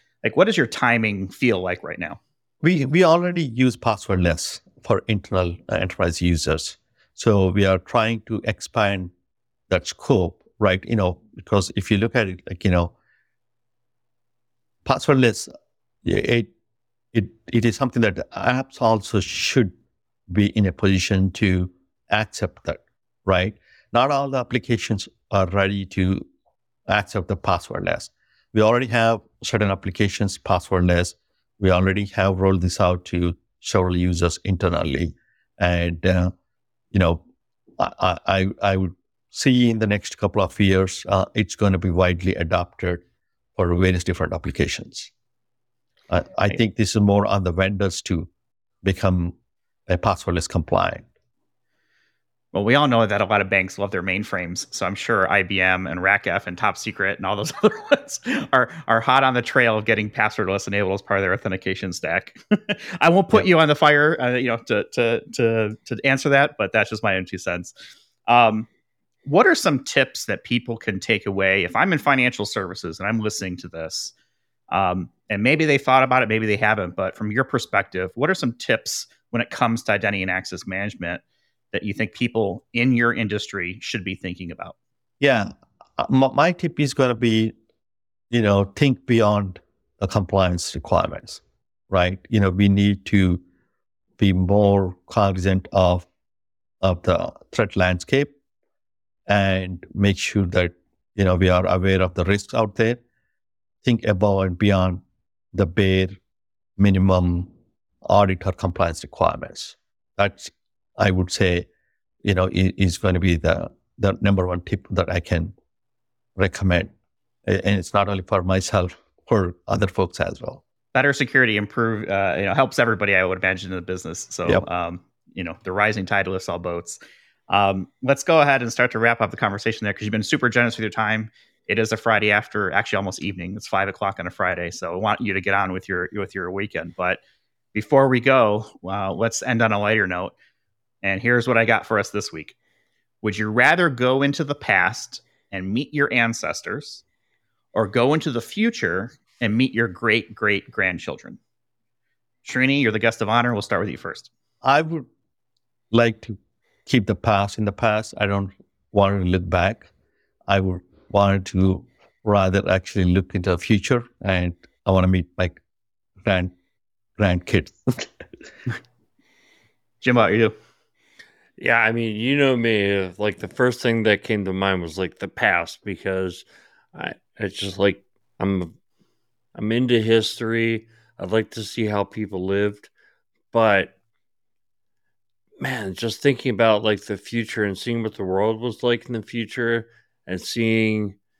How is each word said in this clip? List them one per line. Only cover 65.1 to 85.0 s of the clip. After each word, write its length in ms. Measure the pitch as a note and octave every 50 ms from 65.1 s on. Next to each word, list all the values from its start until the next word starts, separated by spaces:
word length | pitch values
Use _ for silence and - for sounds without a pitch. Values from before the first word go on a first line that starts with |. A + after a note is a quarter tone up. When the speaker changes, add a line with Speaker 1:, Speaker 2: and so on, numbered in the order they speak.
| A#2+ - - - A2+
Speaker 1:
to, 420 | - B2 A2+ A2+ A2+ A2 G#2 A2 - -
to 120 | - B2+ G#2+ -
answer 220 | C#3 C3+ C3 - D3
that, 280 | C#3 C#3 C#3+ C#3+ - -
but 160 | A2 - -
that's 160 | A2 G#2 -
just 140 | A2 G#2+ -
my 120 | G#2+ F#2+
own 80 | F#2+ F#2
two 140 | - - F#2
cents. 360 | - F#2+ F2 F2+ F2 - - - - - - _ _ _ _ _ - -
Um, 400 | A#2+ A#2+ A#2+ A2 G#2+ A2 A2 - _ _ _ _ _ _ _ _ _ _ -
what 240 | C#3 C#3+ F#3 B3 F#4+
are 80 | E4+
some 300 | - - G3 D3 C3 -
tips 400 | - - C#3+ C3 - - - -
that 180 | - G2+ F#2 -
people 320 | - A#2+ A#2+ A#2+ - A#2
can 240 | A2 - - G2 F#2+
take 260 | - - A2+ G#2 -
away? 380 | G#2 G2 F#2+ F#2+ F#2+ F#2+ G2 F2
If 100 | F2 -
I'm 200 | A2+ D#3 G3 F3+
in 60 | D3
financial 460 | - C#3+ C#3 C3 B2 B2+ B2 - G#2
services 540 | - - A2 G2 F2+ F#2 - - F2 D#2+ -
and 80 | F#2+ G2+
I'm 120 | A2+ A2+
listening 340 | G#2+ G#2+ - - G2 F#2 F#2 F2+
to 120 | - F2
this, 420 | - E2 E2 D#2+ - - - - - _ _ _ _ _ _ _ _ _ _ - -
um, 360 | F#2+ G2 F2+ F2+ F#2+ F2+ - _ _ _ -
and 120 | G#2+ G2+
maybe 220 | G#2+ B2 D3 D#3 D#3+
they 140 | D3+ C#3+ C3+
thought 260 | - - C3 C3 C3
about 180 | B2+ C3 B2+
it, 60 | B2+ G#2+
maybe 200 | A2 A2 A2 G#2+
they 100 | G#2 G2+
haven't, 400 | A2 G#2+ G#2+ G#2+ F#2+ F2 E2 -
but 180 | F#2+ F#2 -
from 160 | - A2 G#2+
your 140 | G#2 A#2+ C3
perspective, 640 | - - C3 - - - G2+ G2 - - F#2 F#2 F#2 -
what 140 | A2+ C3 E3
are 60 | F#3+
some 160 | - - B2 A#2
tips 540 | - - - B2+ - - - - - - _ _ _ _ _
when 120 | - A#2
it 100 | A#2+ -
comes 320 | - - C3 A#2 A2+ A#2 -
to 100 | - G#2
identity 280 | G2+ G#2 G#2 G2+ G2
and 100 | F#2 F#2+
access 360 | F2+ F#2 F#2 - - F2+ - -
management 540 | F#2 F#2+ G2 G#2 - - F2+ E2+ F2 - _ _ _ _ _ _ _ _ _ _
that 120 | - - -
you 100 | G#2 G2
think 200 | - A2+ G2+ -
people 520 | - B2 A2+ - A#2 A2 G2 F2 A2+ _ _ -
in 180 | A#2 A#2+ C3 B2+
your 200 | A#2 A#2 A#2 A#2+
industry 640 | - A2+ G2+ G#2 G#2 - - - G2 F2 F2 F#2 A2
should 240 | - - - A2+ F2+
be 120 | F#2+ F#2
thinking 360 | - - F#2 E2+ - F#2 E2+
about? 240 | D#2+ - - - - _ _ _ _ _